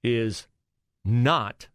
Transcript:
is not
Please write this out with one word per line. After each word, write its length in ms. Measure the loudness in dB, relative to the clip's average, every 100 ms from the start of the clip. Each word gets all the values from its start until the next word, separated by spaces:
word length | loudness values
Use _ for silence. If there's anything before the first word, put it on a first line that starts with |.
is 420 | 0 0 -2 -6 -14 _ _ _ _ _
not 600 | 0 2 4 2 0 -8 -20